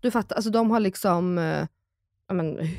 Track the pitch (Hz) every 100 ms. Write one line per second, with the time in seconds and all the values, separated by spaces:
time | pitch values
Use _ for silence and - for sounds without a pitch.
0 | 247 233 196 - 214 226 226 226 196 -
1 | 202 175 180 175 160 151 160 _ _ _
2 | _ _ - 180 160 - 160